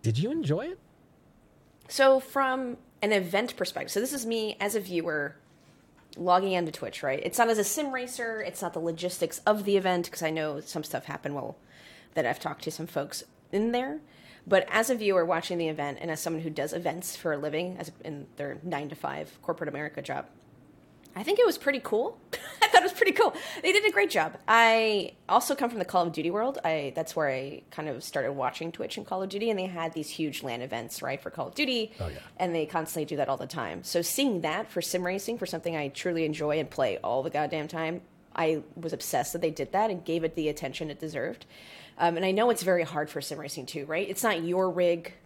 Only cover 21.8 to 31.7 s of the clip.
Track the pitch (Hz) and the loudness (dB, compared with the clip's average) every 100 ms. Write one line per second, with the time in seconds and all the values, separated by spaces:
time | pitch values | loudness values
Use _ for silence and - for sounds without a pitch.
21.8 | - 214 311 - - - - - 440 370 | 0 0 0 -4 -12 -10 -10 2 8 8
22.8 | 370 - 415 381 427 330 - - 330 392 | 6 2 2 6 4 4 -10 -2 4 4
23.8 | 415 370 403 190 160 - - 226 226 226 | 6 4 2 2 0 -2 4 8 8 6
24.8 | 220 208 - - - 226 254 277 247 233 | 4 2 -2 -8 4 4 4 0 0 0
25.8 | 180 185 170 160 156 202 240 269 170 160 | 0 2 2 0 -2 0 -2 0 0 0
26.8 | 143 131 156 - 147 131 135 - - - | -2 -4 -4 0 0 0 -4 -10 -14 -8
27.8 | 156 127 - 147 127 139 127 - 165 - | -6 -6 -4 -2 -2 0 -2 -2 -8 -6
28.8 | - - 202 190 190 202 226 208 185 175 | -8 -8 -6 -4 -4 -2 -2 -2 -2 -4
29.8 | 165 160 151 - 156 131 135 117 131 117 | -6 -4 -8 -4 -4 -4 -6 -6 -6 -6
30.8 | 117 - - 139 185 175 139 175 285 | -8 -8 -6 -6 -8 -8 -8 -2 -2